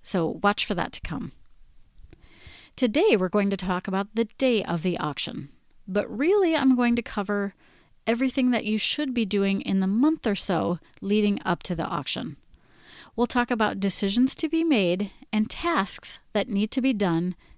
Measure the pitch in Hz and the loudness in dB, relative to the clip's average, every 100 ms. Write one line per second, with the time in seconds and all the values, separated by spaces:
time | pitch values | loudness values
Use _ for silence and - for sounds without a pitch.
0 | - 185 165 - 202 208 - 175 - - | -4 -2 -2 2 2 2 -2 -4 -4 -6
1 | - - - - - - - - - - | -8 -8 -8 -12 -20 -20 -20 -20 -20 -20
2 | - - - - - - - - 247 247 | -20 -20 -20 -20 -20 -20 -16 -2 0 4
3 | 415 220 185 208 196 196 185 180 - 190 | 4 4 2 2 0 0 -2 -2 -2 -2
4 | 202 220 226 - 262 226 - 170 175 175 | -2 -2 -4 0 2 2 0 -2 -2 -2
5 | 151 147 - - 143 - _ - - 190 | -4 -4 -6 -8 -12 -18 _ -20 -4 -4
6 | - 208 302 415 359 320 269 254 240 233 | -2 -2 2 4 4 4 4 4 4 2
7 | 226 - 196 202 196 - _ _ _ _ | -2 -4 -2 -2 -2 -6 _ _ _ _
8 | - 233 262 277 254 240 - 214 - - | -2 0 0 2 2 2 0 0 0 0
9 | 294 240 214 202 196 196 - 190 190 208 | -2 -2 0 2 2 0 0 0 2 4
10 | 294 320 233 202 - 175 196 175 - - | 2 2 0 -2 0 0 0 -2 -6 -12
11 | 196 214 208 202 196 175 - 170 208 170 | 0 2 2 0 -2 -4 -4 -4 -4 -4
12 | 139 - - 139 _ - _ - - - | -4 -6 -6 -10 _ -20 _ -20 -20 -20
13 | - - 233 254 240 240 214 196 196 - | -12 -2 0 0 0 0 0 0 -2 0
14 | 196 202 262 - 311 320 330 254 185 180 | 0 2 2 0 -2 0 2 2 2 0
15 | 202 - - 214 214 - 349 330 196 - | -2 -8 -4 -2 -2 -2 -2 0 -2 -4
16 | - - - 208 196 196 214 - 254 220 | -8 -10 -4 -4 -2 -2 -2 0 0 0
17 | 196 165 180 175 _ | 0 0 -2 -6 _